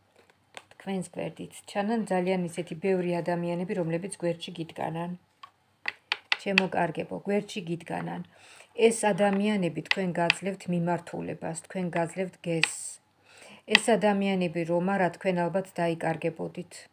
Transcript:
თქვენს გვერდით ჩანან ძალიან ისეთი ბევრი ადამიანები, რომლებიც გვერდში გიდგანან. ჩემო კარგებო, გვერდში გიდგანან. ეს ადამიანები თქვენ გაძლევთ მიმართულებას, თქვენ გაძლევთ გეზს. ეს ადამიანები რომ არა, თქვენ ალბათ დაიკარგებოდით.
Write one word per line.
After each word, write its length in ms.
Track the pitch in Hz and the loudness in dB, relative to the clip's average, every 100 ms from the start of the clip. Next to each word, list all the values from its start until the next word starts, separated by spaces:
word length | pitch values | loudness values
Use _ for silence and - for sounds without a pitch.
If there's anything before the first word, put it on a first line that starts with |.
| _ _ _ _ _ - - | _ _ _ _ _ -20 -20
თქვენს 360 | - - 196 170 | -12 -4 -4 -4
გვერდით 460 | - 165 165 175 - | -6 -8 -8 -14 -14
ჩანან 400 | - 208 202 233 | -6 -2 0 0
ძალიან 380 | 196 185 180 185 | 2 2 4 2
ისეთი 320 | 170 170 165 165 | 0 -4 -6 -2
ბევრი 360 | 190 185 175 175 | 2 2 2 0
ადამიანები, 580 | 170 175 170 175 185 | 0 0 0 -2 -2
რომლებიც 440 | 185 165 170 190 - | 0 0 -2 -4 -2
გვერდში 320 | 170 170 - | -2 -2 -6
გიდგანან. 600 | 170 165 - - 165 175 180 _ _ - _ _ _ - - _ - - | -8 -8 -4 -4 -2 -4 -6 _ _ -20 _ _ _ -10 -10 _ -6 -2
ჩემო 340 | - 202 190 185 | -2 4 4 4
კარგებო, 560 | 180 170 165 175 185 | 2 0 -2 -8 -6
გვერდში 380 | 196 202 202 220 | 0 0 0 -8
გიდგანან. 580 | 165 170 - 175 170 175 180 - - - - | -4 -6 -4 -6 -4 -8 -10 -18 -20 -20 -14
ეს 240 | - 226 226 | 4 4 6
ადამიანები 800 | 208 185 202 196 208 208 170 151 | 2 4 4 4 2 2 0 -2
თქვენ 300 | - - 180 | -2 0 0
გაძლევთ 500 | 170 170 - 185 196 - | 0 2 0 -2 -6 -2
მიმართულებას, 920 | 175 170 170 - 170 170 165 160 160 | 0 0 -2 -4 -8 -8 -8 -8 -10
თქვენ 240 | - 190 175 | -8 -6 -2
გაძლევთ 480 | 170 165 180 185 - | -2 -2 -4 -8 -6
გეზს. 640 | 175 165 - - - - _ _ _ - - - | -4 0 0 -2 -12 -16 _ _ _ -20 -20 -20
ეს 260 | - 214 - | 2 4 6
ადამიანები 760 | 208 208 196 196 190 175 170 | 6 6 4 2 2 2 0
რომ 280 | 165 175 185 | 0 2 2
არა, 160 | 196 175 | 2 2
თქვენ 260 | - 190 175 | 2 0 0
ალბათ 340 | 170 185 185 | 0 0 -4
დაიკარგებოდით. 1000 | - 170 170 165 156 165 165 170 180 165 - - | -2 -2 0 -2 -2 -4 -4 -8 -8 -14 -16 -20